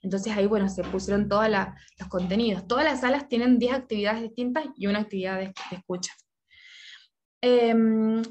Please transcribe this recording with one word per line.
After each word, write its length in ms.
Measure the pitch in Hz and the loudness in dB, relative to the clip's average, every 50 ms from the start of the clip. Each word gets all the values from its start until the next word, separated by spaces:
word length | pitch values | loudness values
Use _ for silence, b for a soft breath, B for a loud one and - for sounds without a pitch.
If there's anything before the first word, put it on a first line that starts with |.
Entonces 360 | - 190 190 196 190 226 208 | -4 -4 -4 -2 -2 -2 0
ahí, 100 | 202 196 | 2 2
bueno, 220 | 202 220 208 196 196 | 2 4 2 2 0
se 160 | 190 - 170 | 0 -4 -6
pusieron 420 | - 185 190 190 - 202 202 208 | -4 -4 -4 -2 0 0 0 2
todos 220 | 208 202 208 220 220 | 2 2 2 2 4
los 580 | 214 196 190 190 - - - - _ _ 196 | 2 0 0 -2 -8 -18 -20 -20 _ _ -12
contenidos. 580 | 180 - 180 180 180 190 220 240 226 196 180 180 | -6 -4 -4 -2 0 0 2 2 2 0 -2 -2
Todas 200 | - 233 262 302 | -2 0 2 2
las 160 | 320 - 254 | 2 0 0
salas 260 | 254 247 269 285 277 | 0 0 0 0 -2
tienen 320 | - 247 226 240 254 247 226 | -2 -2 0 0 0 0 2
diez 140 | 226 247 262 | 2 2 0
actividades 480 | 269 254 _ 226 208 202 202 220 226 | -2 -4 _ -4 -2 0 0 -2 -2
distintas 460 | 226 220 226 - 247 247 247 311 311 254 - | -4 -8 -6 -4 -4 -2 -2 -2 -4 -4 -8
y 100 | - 196 | -4 -2
una 120 | 202 202 214 | 0 0 0
actividad 380 | 214 208 208 190 185 185 190 | -2 -2 -4 -4 -4 -2 -4
de, 100 | 190 190 | -4 -6
de 300 | 190 190 - - - 180 | -6 -8 -12 -12 -12 -12
escucha. 360 | 185 - - 180 180 185 - - _ _ _ _ _ _ B B B B B B B B B B B B B B _ _ _ _ _ | -14 -8 -8 -6 -6 -6 -10 -12 _ _ _ _ _ _ B B B B B B B B B B B B B B _ _ _ _ _
Em, 800 | - 247 247 247 233 233 226 226 226 226 220 220 220 220 220 226 226 - | 2 4 4 6 6 4 4 4 4 4 4 4 2 2 2 0 -2 -6